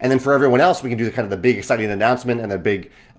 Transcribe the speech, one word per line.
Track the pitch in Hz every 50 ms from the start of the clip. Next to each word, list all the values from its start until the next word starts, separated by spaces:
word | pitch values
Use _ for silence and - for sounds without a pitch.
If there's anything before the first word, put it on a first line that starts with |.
And | 123 127
then | 131 131
for | 127 135 143
everyone | 135 135 135 123 123
else, | 156 180 185 - -
we | 127
can | 117 110
do | 117
the | 110 104
kind | 123 113
of | 98
the | 101
big | 92 87 123 120
exciting | 101 95 - 131 110 110 104
announcement | 101 98 104 117 127 127 - 123 120 117
and | 113 104
the | 98 92
big, | 85 107 101 95 90 - _ - - _ _